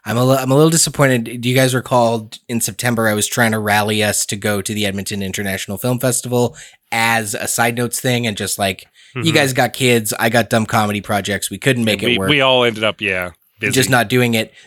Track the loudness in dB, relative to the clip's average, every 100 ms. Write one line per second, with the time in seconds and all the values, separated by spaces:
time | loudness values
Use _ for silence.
0 | -4 0 2 2 4 4 4 4 0 2
1 | 2 2 -2 -4 0 2 2 0 0 2
2 | 2 0 -6 -16 -6 -4 -4 -4 -2 0
3 | 2 0 -2 0 2 2 2 2 2 2
4 | 0 0 -4 -4 -2 -2 -2 -2 -2 -2
5 | -6 -6 -6 -6 -4 -6 -6 -6 -2 0
6 | 0 -2 -2 0 0 -2 -20 _ -6 -2
7 | 0 0 -2 -6 -6 0 0 0 -4 -2
8 | -2 -2 -2 -4 -6 -2 -2 -2 -12 _
9 | -14 -4 0 2 2 0 -2 0 2 2
10 | 0 -2 0 2 2 0 0 0 0 -2
11 | -2 -4 -2 -6 -6 -4 -2 0 0 0
12 | 0 0 2 2 4 4 2 2 -2 -2
13 | -4 -4 -6 -10 _ -6 -2 0 2 2
14 | 2 2 2 0 -4 -10